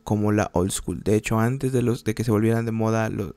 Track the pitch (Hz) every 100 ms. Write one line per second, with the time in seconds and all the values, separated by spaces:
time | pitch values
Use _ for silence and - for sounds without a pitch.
0 | - 104 104 104 - 85 92 - - 87
1 | 92 107 - 110 113 135 131 127 120 120
2 | - 107 120 107 110 113 113 110 110 110
3 | 110 104 95